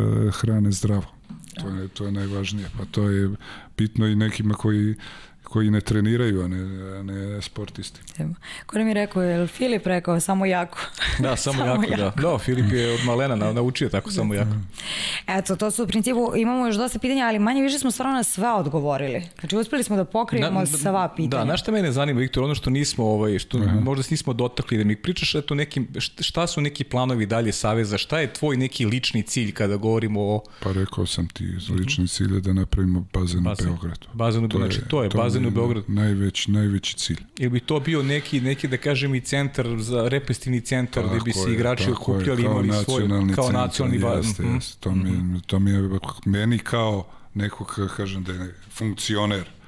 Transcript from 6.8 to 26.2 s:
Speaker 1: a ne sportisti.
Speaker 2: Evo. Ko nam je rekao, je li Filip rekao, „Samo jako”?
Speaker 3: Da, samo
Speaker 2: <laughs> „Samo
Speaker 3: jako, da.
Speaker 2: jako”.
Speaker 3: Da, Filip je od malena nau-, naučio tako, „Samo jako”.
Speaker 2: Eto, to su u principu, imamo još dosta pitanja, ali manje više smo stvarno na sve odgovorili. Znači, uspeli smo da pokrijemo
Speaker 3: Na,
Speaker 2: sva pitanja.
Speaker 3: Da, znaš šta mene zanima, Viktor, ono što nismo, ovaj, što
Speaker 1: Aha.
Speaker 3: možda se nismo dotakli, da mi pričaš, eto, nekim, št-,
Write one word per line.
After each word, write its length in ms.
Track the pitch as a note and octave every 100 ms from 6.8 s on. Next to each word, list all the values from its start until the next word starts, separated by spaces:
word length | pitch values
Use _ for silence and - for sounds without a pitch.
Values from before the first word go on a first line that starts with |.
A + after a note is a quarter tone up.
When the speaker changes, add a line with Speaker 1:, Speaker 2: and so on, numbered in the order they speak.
| F#2+
Speaker 1:
a 120 | F#2+
ne 380 | G2 G2 G2 G#2
sportisti. 580 | - - G2+ - - - - -
Speaker 2:
Evo. 160 | D#3 E3+ - - -
Ko 120 | G#3+
nam 100 | A3
je 60 |
rekao, 280 | G#3 G3+ F#3
je 160 | F3+ E3+
li 100 | F3
Filip 380 | - B3+ A3 F#3+
rekao, 340 | F3+ F3 E3
„Samo 260 | - F#3+ F#3+
jako”? 320 | F3+ F3 - - - - -
Speaker 3:
Da, 160 | C3 B2
samo 220 | C#3+ C3+
Speaker 2:
<laughs> 0 |
„Samo 60 | B2
Speaker 3:
jako, 140 | B2+ -
da. 160 | G#2
Speaker 2:
jako”. 180 | G2 F#2+
Speaker 3:
Da, 160 | D#3+ C3+
Filip 340 | - B2+ G#2
je 200 | B2 A#2
od 80 | A#2
malena 340 | B2 B2 C#3 A2+
nau-, 160 | G#2+
naučio 360 | A2+ B2 B2+ C3
tako, 220 | G2 G#2
„Samo 220 | F#3 G#2+
jako”. 220 | G2+ G#2+ G#2+ F#2 - - - - - -
Speaker 2:
Eto, 260 | F#3+ F#3+ F#3
to 160 | G#3+
su 120 | G#3
u 40 | G#3+
principu, 460 | G#3 A3 A#3+ A#3 -
imamo 300 | A3+ B3+ A#3+
još 100 | G#3
dosta 240 | B3 A3
pitanja, 260 | B3+ C4+ A#3+
ali 140 | G#3+
manje 220 | G#3+ C4+
više 180 | C4+ C#4
smo 120 | C4
stvarno 220 | - C4
na 100 | C4
sve 260 | G#3+ - A3
odgovorili. 760 | G#3+ D3 D3+ C#3+ C#3 C#3 A#2+ E3+ -
Znači, 160 | D#3 G3+
uspeli 280 | A3 D4
smo 120 | A#3 G3+
da 100 | F#3
pokrijemo 540 | A3 A3+ - G3+ F#3+
Speaker 3:
Na, 60 | F3+
Speaker 2:
sva 420 | D3+ G3+ F#3+ F3
pitanja. 300 | - D3+ C3
Speaker 3:
Da, 60 | A2+
znaš 160 | F3+
šta 100 | -
mene 200 | G#3+ E3+
zanima, 280 | B2+ D3 B2+
Viktor, 240 | C3 C3+
ono 120 | C3+ D3
što 140 | B2+
nismo, 360 | C3 C#3+ - A2
ovaj, 340 | G#2+ G#2+ F#2+
što 180 | - B2
Speaker 1:
Aha. 120 | G#2
Speaker 3:
možda 300 | G#2 B2+ C3+
se 60 | C3
nismo 220 | D#3 -
dotakli, 440 | A#2 B2 - - A2
da 60 |
mi 120 | G#2 G#2+
pričaš, 380 | - F3+ D#3 D#3
eto, 200 | D3 C#3+
nekim, 320 | D3+ C#3+ A#2
št-, 320 | - - -